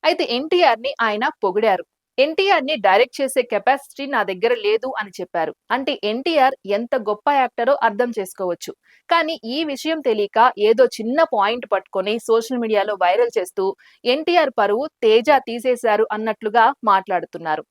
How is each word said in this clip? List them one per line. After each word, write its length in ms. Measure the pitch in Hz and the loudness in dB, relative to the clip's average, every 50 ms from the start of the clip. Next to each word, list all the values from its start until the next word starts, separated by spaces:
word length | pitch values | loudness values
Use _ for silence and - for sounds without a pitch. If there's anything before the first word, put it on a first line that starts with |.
| - | 2
అయితే 220 | 311 349 - 339 - | 0 0 0 -2 -2
ఎన్టీఆర్ 520 | 233 247 285 320 381 359 359 285 233 220 | -2 -4 -2 0 2 4 4 4 4 2
ని 120 | 233 269 285 - | -2 -8 -4 -2
ఆయన 260 | 233 220 214 208 233 302 - | -2 -2 0 -2 -4 -4 -4
పొగిడారు. 480 | _ - 196 180 208 220 220 190 175 - _ _ _ _ _ _ | _ -2 -2 0 2 2 2 2 0 -2 _ _ _ _ _ _
"ఎన్టీఆర్ 480 | - 262 302 320 359 381 392 392 320 262 | 0 0 2 2 0 2 4 4 2 2
ని 100 | 269 311 | -2 -4
డైరెక్ట్ 400 | 254 190 196 170 208 247 247 - | 0 2 4 4 4 4 2 0
చేసే 240 | - 277 262 - 262 240 | -4 -4 -2 0 -2 -2
కెపాసిటీ 600 | 247 226 202 202 - 269 277 - - - - 277 | 0 -2 -2 2 2 0 0 -2 -14 -12 -10 -8
నా 120 | 277 285 233 208 | -4 -2 -2 -2
దగ్గర 300 | 190 190 185 185 233 254 | -2 -4 -2 0 0 0
లేదు" 320 | 233 208 208 214 220 - 262 247 | 0 0 0 0 0 -2 -4 -6
అని 140 | 220 214 202 | -8 -8 -10
చెప్పారు. 420 | 180 - 185 - _ 175 160 156 - _ _ _ | -10 -14 -14 -8 _ -4 -4 -4 -6 _ _ _
అంటే 220 | 214 254 277 285 277 - - | -4 -4 -2 -4 -6 -4 -4
ఎన్టీఆర్ 520 | 208 220 247 269 349 330 302 254 269 262 _ _ | -6 -4 -4 -4 -2 2 4 2 2 2 _ _
ఎంత 280 | 190 202 202 240 233 - 262 | -4 -4 -4 -2 -2 -4 -4
గొప్ప 260 | 214 208 208 208 _ 294 | -2 -4 -6 -2 _ 0
యాక్టరో 420 | 294 277 254 240 _ - 233 240 277 - - | 0 2 0 -2 _ -4 0 0 0 2 0
అర్థం 260 | 226 202 202 247 247 | -2 0 0 -2 -2
చేసుకోవచ్చు. 600 | 226 220 190 185 - - 190 180 175 - - - - _ _ _ _ _ _ _ | -2 -6 -8 -8 -8 -6 -4 -4 -4 -6 -8 -16 -16 _ _ _ _ _ _ _
కానీ 240 | 339 339 330 311 330 - - | 0 0 0 -2 -6 -8 -8
ఈ 120 | 226 247 294 330 | -8 -6 -6 -4
విషయం 360 | 302 277 254 - 311 320 320 | -6 -6 -6 -4 -4 -4 -2
తెలియక 380 | 277 254 220 214 208 202 - 220 226 247 220 - | -2 -2 0 0 -2 -2 2 4 4 4 2 2
ఏదో 240 | 208 214 226 214 262 | 2 2 6 4 4
చిన్న 400 | 247 - - 214 226 254 302 330 320 | 2 2 -4 -6 -2 2 0 0 2
పాయింట్ 360 | - 214 196 202 226 247 240 | 2 0 0 0 0 -4 -4
పట్టుకొని 460 | - 214 285 - _ - 196 185 208 214 233 | -2 -4 -4 -4 _ -6 -6 -4 -2 -4 -4
సోషల్ 420 | - - 226 226 226 226 262 240 | 0 0 0 0 0 -2 -6 -4
మీడియాలో 320 | 233 220 220 208 196 214 208 | -2 0 0 0 0 0 -2
వైరల్ 380 | 190 180 175 185 214 247 240 - | 0 2 2 4 2 0 0 0
చేస్తూ 300 | - 180 - _ - 381 190 - _ _ _ _ _ _ | -4 -4 -4 _ -2 -2 -2 -2 _ _ _ _ _ _
ఎన్టీఆర్ 460 | 233 254 294 311 359 339 349 311 277 - | -2 -2 0 0 0 2 2 2 0 0
పరువు 280 | - - 196 202 226 285 311 _ _ | 0 0 0 0 -2 -2 -6 _ _
తేజ 280 | - 220 220 233 233 302 294 262 - | 2 4 4 4 4 4 2 2 2
తీసేశారు 600 | - 226 240 220 262 247 240 - 233 214 208 220 - | -2 -8 -4 -2 -2 -2 0 2 0 2 2 0 -2
అన్నట్లుగా 540 | 214 214 220 220 214 _ 226 214 208 240 220 233 277 _ - | -2 -6 -4 -6 -6 _ -6 -2 2 4 4 4 2 _ 0
మాట్లాడుతున్నారు. 840 | 226 196 190 190 - 190 175 165 - - - 165 160 156 156 - _ | 2 2 2 0 -2 -4 -4 -4 -6 -14 -12 -6 -4 -4 -4 -6 _